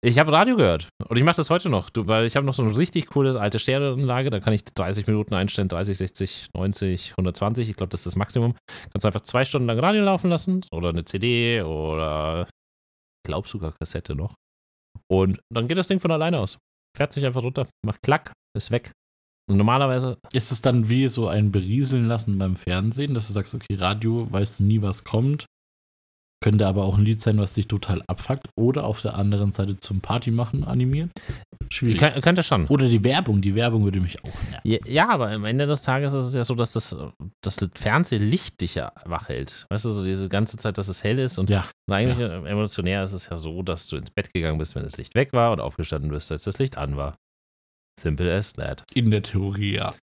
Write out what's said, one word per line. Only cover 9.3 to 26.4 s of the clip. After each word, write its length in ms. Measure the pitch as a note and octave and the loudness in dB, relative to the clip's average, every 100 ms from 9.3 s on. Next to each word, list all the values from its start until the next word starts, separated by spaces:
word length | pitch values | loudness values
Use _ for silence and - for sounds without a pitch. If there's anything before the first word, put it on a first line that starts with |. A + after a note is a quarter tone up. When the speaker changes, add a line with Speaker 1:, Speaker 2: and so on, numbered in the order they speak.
| B2 | 0
Speaker 1:
Stunden 240 | C3 C#3+ A#2+ | 0 0 0
lang 100 | A2+ | 2
Radio 240 | E3 G#3+ | 2 2
laufen 260 | G3+ F#3+ F3+ | 2 2 2
lassen 360 | E3 - F#3 - | 0 0 -2 -4
oder 160 | E2+ F2 | -4 -2
eine 160 | E2 | -2
C 160 | E2 F#2+ | -4 -2
D 420 | A#2 A#2 A#2 A#2 | 0 2 2 0
oder, 840 | E2 D#2 D#2 D#2 D#2+ D2+ D2+ E2 F2 _ _ _ _ _ _ _ | -2 -4 -2 -2 -2 -2 -2 -2 -6 _ _ _ _ _ _ _
glaub 220 | - D#2 - | -8 -6 -6
sogar 280 | G#2 D#2+ - | -8 -8 -8
Kassette 360 | D#2+ E2 - C#2+ | -8 -8 -6 -6
noch. 180 | F#2+ - _ _ _ _ _ - _ | -6 -10 _ _ _ _ _ -20 _
Und 300 | F#2+ F#2+ F#2+ _ | 2 4 0 _
dann 140 | A#2 A#2+ | -4 -2
geht 100 | E3+ | -2
das 80 | F3+ | 0
Ding 140 | F#3+ | 0
von 100 | F3 | 0
alleine 300 | D#3+ D#3+ E3 | 0 0 0
aus. 180 | F#2+ - _ _ _ - | -2 -8 _ _ _ -4
Fährt 140 | D3 | -4
sich 120 | - | 0
einfach 200 | C3+ B2+ | -2 -2
runter, 240 | A#2+ C3 B2+ _ A2+ | -4 -4 -6 _ -6
macht 160 | - | -4
Klack, 300 | - D3+ - - _ G2+ | 0 0 0 -20 _ -10
ist 140 | - | -2
weg. 180 | A#2 - _ _ _ _ _ - | -2 -4 _ _ _ _ _ 0
Und 80 | G2 | 4
normalerweise 600 | G#2 B2+ C#3 B2+ B2+ - - | 4 4 2 0 -2 -6 -4
Speaker 2:
Ist 180 | C3+ - | -2 0
es 120 | A#2+ | 2
dann 260 | C3 B2 A2 | 4 4 4
wie 180 | B2 C3+ | 2 2
so 220 | B2 A2 | 0 0
ein 240 | G2+ G#2 | 2 2
Berieseln 540 | G2 F#2 A#2+ C3+ B2+ A2+ | 2 0 0 2 2 2
lassen 300 | A#2 A2 G2 | 0 0 0
beim 180 | F#2+ F#2 | 0 0
Fernsehen, 580 | - F2+ G#2 B2 D3 | -2 0 0 0 -2
dass 140 | B2 G#2+ | -2 -2
du 60 | |
sagst, 200 | G#2 G2 | -4 -4
okay, 220 | A2 - G2 | -8 -6 -2
Radio, 500 | F#2 G#2+ A2+ A#2 A2+ | 0 0 0 0 -2
weißt 260 | F#2+ G#2 - | 0 -2 2
du 60 | |
nie, 180 | G2+ A2 | 2 4
was 220 | G2+ F#2 | 2 -4
kommt? 420 | - A2 C3 D3 - _ _ _ _ _ _ _ _ _ | -2 0 0 -2 -6 _ _ _ _ _ _ _ _ _